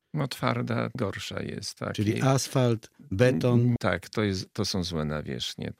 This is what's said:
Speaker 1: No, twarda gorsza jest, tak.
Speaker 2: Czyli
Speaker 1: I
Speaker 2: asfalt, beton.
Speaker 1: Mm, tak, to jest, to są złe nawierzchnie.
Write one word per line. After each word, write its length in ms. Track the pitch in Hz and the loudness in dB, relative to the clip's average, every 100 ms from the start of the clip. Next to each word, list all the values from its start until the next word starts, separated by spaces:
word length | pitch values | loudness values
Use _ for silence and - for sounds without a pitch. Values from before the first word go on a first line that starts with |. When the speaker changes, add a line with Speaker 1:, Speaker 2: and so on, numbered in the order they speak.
| _ 151 | _ -6
Speaker 1:
No, 120 | 139 | -4
twarda 640 | - 127 120 120 117 117 - | -2 -2 0 -2 -2 -2 -4
gorsza 460 | 98 95 - 98 | -4 -4 -8 -8
jest, 360 | - - 104 - | -6 -8 -10 -8
tak. 160 | - - | -8 -2
Speaker 2:
Czyli 220 | 104 110 | 0 2
Speaker 1:
I 40 | |
Speaker 2:
asfalt, 680 | 131 135 - 139 123 113 - _ | 4 2 2 2 2 2 -4 _
beton. 600 | - 98 123 156 123 120 | -8 4 4 4 4 4
Speaker 1:
Mm, 160 | 120 120 | 4 2
tak, 300 | 101 90 - | 2 0 -2
to 140 | - | -2
jest, 300 | 107 95 - | 0 0 -4
to 120 | - 101 | -4 -2
są 180 | 98 | -2
złe 220 | 87 85 76 | -2 -2 -2
nawierzchnie. 680 | 76 73 64 - - - - | -4 -4 -6 -6 -6 -10 -6